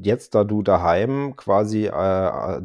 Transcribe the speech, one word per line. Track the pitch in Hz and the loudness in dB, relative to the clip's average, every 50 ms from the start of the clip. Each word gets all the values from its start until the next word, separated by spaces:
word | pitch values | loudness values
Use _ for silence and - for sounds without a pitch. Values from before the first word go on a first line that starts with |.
jetzt, | 92 101 113 120 - - - | -2 -2 -2 -2 -2 0 0
da | 110 104 | 2 2
du | 101 107 104 | 2 0 0
daheim | 98 101 95 87 87 85 85 90 107 127 135 139 143 139 127 - | 2 2 2 4 4 2 2 2 2 0 -2 -4 -4 -6 -8 -8
quasi, | - - 98 101 107 107 110 107 107 | -2 0 2 2 2 0 -2 -2 -2
äh, | 101 - 76 92 98 95 95 95 87 - - - - 92 - 92 | -2 -2 -2 0 0 0 0 0 -2 -2 -4 -4 -6 -6 -8 -6